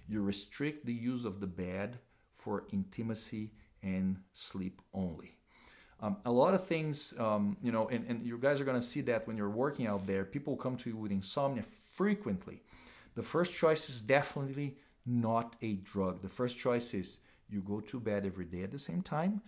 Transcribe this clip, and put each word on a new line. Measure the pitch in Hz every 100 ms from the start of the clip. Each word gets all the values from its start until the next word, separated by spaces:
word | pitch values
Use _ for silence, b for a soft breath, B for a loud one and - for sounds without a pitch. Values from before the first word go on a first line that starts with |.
| B
You | 107
restrict | 98 98 - - 147 151 120
the |
use | 120 120 127
of | 117 95
the | 95
bed | 87 90 95 107 123 - b b
for | - 110 101 -
intimacy | 98 95 - 113 107 - 107 110 - b b
and | 95 95 95 95 -
sleep | - - 98 92 - -
only. | 98 90 80 - - _ B B B B B
Um, | 107 98
a | 123
lot | 123 165
of | 190 185
things, | 165 156 143 - 123
um, | 110 107 101 101
you | 120
know, | 113 110
and, | 117 120
and | 117
you | 117 120
guys | 135 143
are |
gonna | 135 123
see | 120 147
that | 123 113 113
when | 110
you're | 101
working | 107 143 139 110
out | 101 95
there, | 95
people | 95 143 143 135
come | 131 127
to | 120
you | 110
with | 107
insomnia | 98 98 147 139 123
frequently. | - - - - 202 208 113 92 - - - B B B B 117
The |
first | - 160 175
choice | - 160 156 -
is | 123
definitely | 110 139 139 147 139 135 143 139 B B
not | 120 120 113 113 117 -
a | 113 98
drug. | 95 101 92 85
The | 92
first | - 123 -
choice | 127 120 117
is | 98 90 - b b b
you | 101
go | 95 104
to | 107 127
bed | 113 101
every | 98 92
day | 85 90
at | 95
the | 139
same | - 170
time. | - 151 180 208